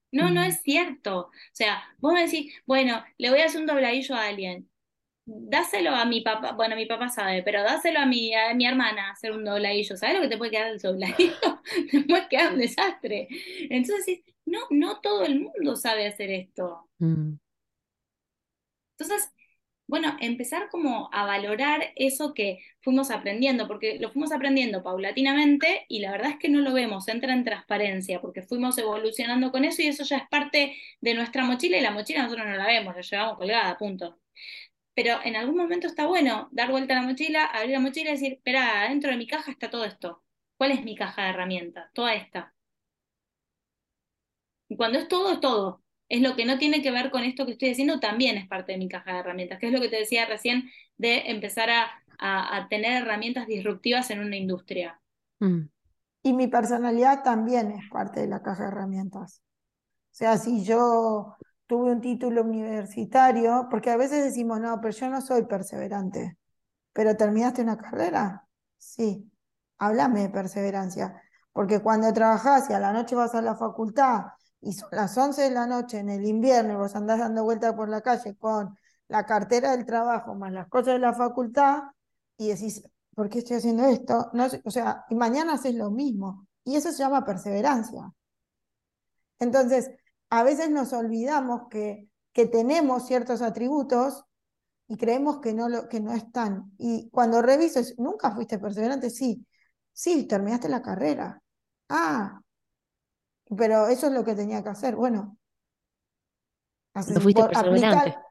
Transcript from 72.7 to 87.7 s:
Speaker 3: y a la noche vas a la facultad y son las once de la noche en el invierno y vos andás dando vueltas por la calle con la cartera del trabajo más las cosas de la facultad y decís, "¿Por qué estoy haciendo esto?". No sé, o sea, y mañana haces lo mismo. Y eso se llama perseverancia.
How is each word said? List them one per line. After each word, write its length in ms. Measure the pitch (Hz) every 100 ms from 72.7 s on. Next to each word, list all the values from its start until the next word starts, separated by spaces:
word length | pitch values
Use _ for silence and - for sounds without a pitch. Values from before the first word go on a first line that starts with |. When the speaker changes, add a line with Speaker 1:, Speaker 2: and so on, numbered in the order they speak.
Speaker 3:
y 40 |
a 60 | 202
la 140 | 196
noche 220 | 214 240 247
vas 200 | 233 233
a 60 |
la 140 | 226 214
facultad 680 | 226 - 226 220 269 226 180 - _ _
y 120 | -
son 160 | 196 -
las 260 | 165 196 -
once 260 | 277 285
de 80 | 269
la 160 | 247 240
noche 320 | 247 240 214
en 100 | 202
el 160 | 202 208
invierno 480 | 214 247 247 220
y 20 | 208
vos 180 | 202 214
andás 240 | 208 220
dando 240 | 233 220
vueltas 300 | 220 233 226 208
por 140 | 214
la 120 | 214
calle 340 | 214 233 214 202
con 380 | 220 214 202 202 _ _ -
la 180 | 214 208
cartera 460 | 214 202 240 269
del 140 | 247 226
trabajo 500 | 226 233 233 233 202
más 160 | 196
las 160 | 190 175
cosas 260 | 254 247 254
de 40 |
la 140 | 247
facultad 720 | 233 240 240 240 240 277 285 285 - _ _ _ -
y 120 | 214
decís, 340 | 196 214 - - _ _ -
"¿Por 140 | 202
qué 100 | 240
estoy 180 | 233 240
haciendo 280 | 233 226 262
esto?". 420 | 247 - 240 -
No 160 | 240 247
sé, 120 | 254 -
o 60 |
sea, 340 | 226 226 220 -
y 60 | 226
mañana 380 | 233 254 330
haces 220 | 285 262 240
lo 160 | 208
mismo. 560 | 214 285 208 190 190 - _
Y 120 | - 285
eso 160 | 302
se 80 | 311
llama 260 | 269 277 -
perseverancia. 840 | 190 208 202 254